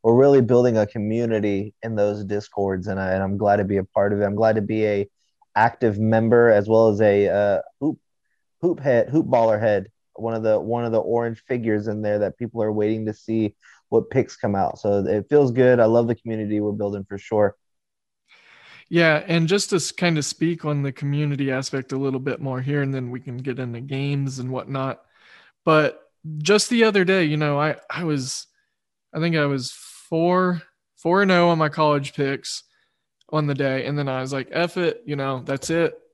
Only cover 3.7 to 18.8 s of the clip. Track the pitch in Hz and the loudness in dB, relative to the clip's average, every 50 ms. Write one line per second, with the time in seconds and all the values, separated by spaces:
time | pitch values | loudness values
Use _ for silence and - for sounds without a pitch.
3.7 | 101 98 92 _ _ 107 101 101 104 101 104 101 104 104 113 110 110 110 101 98 | -2 -2 -4 _ _ 0 0 0 0 0 -2 -2 0 0 2 2 2 0 -2 -2
4.7 | 110 110 107 104 104 101 101 - _ _ _ _ _ _ _ _ _ 101 113 120 | -2 -2 0 0 0 -2 -4 -6 _ _ _ _ _ _ _ _ _ 2 2 2
5.7 | - _ 127 113 101 101 110 110 110 110 113 113 120 120 120 117 107 104 101 107 | 2 _ 0 0 0 0 0 2 2 2 4 4 6 6 6 6 6 4 4 4
6.7 | 110 113 113 110 104 101 110 104 101 101 101 95 90 101 104 101 98 92 - - | 4 4 6 4 4 4 4 4 4 4 2 2 2 2 2 2 0 -2 -4 -8
7.7 | _ _ 139 156 - _ _ _ _ _ _ _ _ _ _ _ _ _ - 180 | _ _ -6 -6 -6 _ _ _ _ _ _ _ _ _ _ _ _ _ -4 -4
8.7 | 175 - 135 143 123 117 107 - 135 160 160 - 123 120 113 113 107 104 113 110 | -2 -2 0 2 2 2 2 2 0 0 0 2 2 2 4 2 2 2 2 0
9.7 | 104 98 95 - _ _ _ _ _ - 110 113 113 110 110 110 107 98 80 110 | 0 0 -2 -6 _ _ _ _ _ -10 -8 -6 -6 -2 0 0 0 0 0 -4
10.7 | 117 120 120 117 110 110 - 92 117 117 117 117 113 _ _ - 131 123 113 113 | -4 -4 -2 0 -2 -2 0 0 -2 -2 -2 -4 -6 _ _ -6 -6 -4 -2 -2
11.7 | 107 104 104 113 104 107 107 104 104 104 104 95 - _ 120 113 - 117 107 107 | -2 -2 -2 -4 -6 -4 -4 -2 -2 0 -2 -4 -4 _ -12 -8 -6 -4 -4 -2
12.7 | 107 107 104 107 110 110 110 107 107 _ _ - 113 113 110 104 _ _ _ - | -2 -2 -2 -2 -2 -4 -6 -8 -10 _ _ -4 -2 -2 -2 -2 _ _ _ -20
13.7 | _ _ _ _ - 113 95 - - 135 117 - - _ - 110 98 98 92 - | _ _ _ _ 0 0 0 0 -2 -2 -2 -2 -6 _ -4 -2 -2 0 -2 -2
14.7 | - - - 104 101 101 95 - 98 104 98 _ 147 147 143 127 117 127 127 127 | -4 -4 -2 0 0 0 0 0 -2 -2 -2 _ 2 4 4 4 2 4 4 4
15.7 | 127 120 113 113 113 117 120 117 117 _ _ 117 113 107 107 104 104 104 104 104 | 6 6 4 4 4 2 2 0 -4 _ _ -8 -6 -6 -4 -2 -2 -2 -2 -2
16.7 | 104 104 104 101 101 101 98 _ 101 98 - - 110 107 104 98 - _ _ _ | -4 -4 -4 -6 -6 -6 -8 _ -12 -14 -8 -2 2 2 2 2 0 _ _ _
17.7 | _ _ _ _ _ _ _ _ _ _ _ _ _ _ _ _ _ _ - - | _ _ _ _ _ _ _ _ _ _ _ _ _ _ _ _ _ _ -20 -20
18.7 | - - | -20 -20